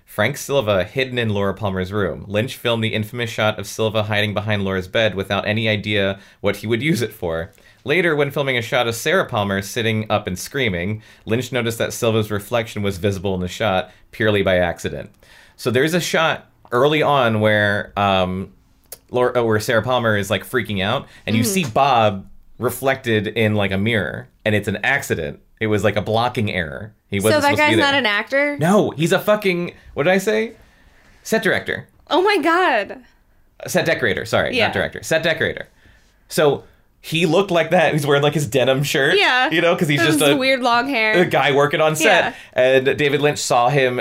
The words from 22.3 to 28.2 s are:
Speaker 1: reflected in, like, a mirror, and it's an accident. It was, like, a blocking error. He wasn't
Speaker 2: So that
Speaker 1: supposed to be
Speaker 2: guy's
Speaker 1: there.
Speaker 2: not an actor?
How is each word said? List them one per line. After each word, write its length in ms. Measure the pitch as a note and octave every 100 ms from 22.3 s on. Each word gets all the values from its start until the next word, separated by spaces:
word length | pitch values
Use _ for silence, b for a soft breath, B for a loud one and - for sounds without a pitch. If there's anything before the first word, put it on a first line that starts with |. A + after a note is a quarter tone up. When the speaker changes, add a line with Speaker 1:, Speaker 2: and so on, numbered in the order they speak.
| - - -
Speaker 1:
reflected 680 | A2+ - C3+ C3 A#2+ G#2+ G#2
in, 280 | A#2 G#2+ G#2+
like, 160 | G2
a 60 | F#2+
mirror, 520 | G#2+ A2 C#2+ A2+ - _ A2
and 100 | G#2+
it's 120 | G#2+
an 100 | G2
accident. 560 | B2 C3+ - E2+ D2 D2 _ _
It 80 | A2
was, 160 | G#2+
like, 120 | G#2 G#2
a 40 |
blocking 500 | G2 A2+ B2 B2 G#2
error. 420 | F2+ D#2 C2 A2 - _
He 80 | -
wasn't 140 | - D4+
Speaker 2:
So 40 | C#4+
that 60 | D4
Speaker 1:
supposed 0 |
to 60 | D4+
be 40 |
Speaker 2:
guy's 40 | -
Speaker 1:
there. 80 | C#4+
Speaker 2:
not 40 | C#4
an 60 | A3
actor? 520 | G#3